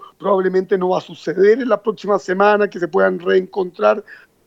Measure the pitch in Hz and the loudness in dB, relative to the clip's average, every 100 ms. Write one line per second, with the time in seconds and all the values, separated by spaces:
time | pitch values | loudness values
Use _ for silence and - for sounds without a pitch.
0 | - _ 196 190 185 185 190 190 180 180 | -8 _ -2 0 0 -2 -2 -2 -2 -4
1 | - 160 - 185 202 233 247 202 226 - | -6 -12 -8 2 4 4 0 -2 -2 -6
2 | 196 196 - 185 208 208 202 196 165 190 | -4 -4 -2 0 2 2 0 -4 -4 0
3 | 190 185 175 190 185 208 180 175 208 214 | 0 0 0 0 0 -6 -8 0 0 0
4 | - - _ _ | -4 -20 _ _